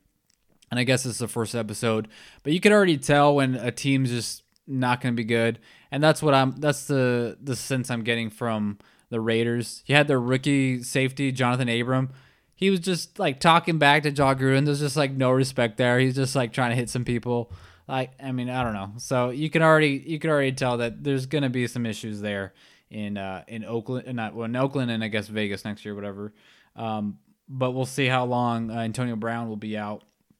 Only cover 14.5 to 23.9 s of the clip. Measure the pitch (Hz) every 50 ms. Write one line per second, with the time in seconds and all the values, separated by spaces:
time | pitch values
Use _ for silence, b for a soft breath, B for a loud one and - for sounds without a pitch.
14.5 | 135 135 147 147 143 139 147 139 135 156 143 135 135 131 131 127 127 131 131 131
15.5 | - 127 120 113 104 - 127 123 123 123 131 131 127 135 135 131 - 139 123 110
16.5 | - 135 127 120 117 127 120 110 - 123 120 - 120 117 - 120 120 120 113 -
17.5 | B B B B B B B B 135 131 127 131 - - 135 135 127 127 123 123
18.5 | 127 127 123 113 107 98 95 98 104 123 - - 135 123 123 127 123 143 156 156
19.5 | 156 165 160 160 156 156 156 143 139 135 - 160 165 151 160 160 151 143 135 135
20.5 | 131 131 135 127 123 117 120 117 107 123 143 143 139 135 131 131 156 147 139 127
21.5 | 120 127 120 113 - 123 117 113 104 - - 110 104 101 104 104 101 98 98 95
22.5 | _ b b b b b b b 104 107 104 104 101 101 98 95 95 90 - -
23.5 | 113 113 107 113 117 117 110 -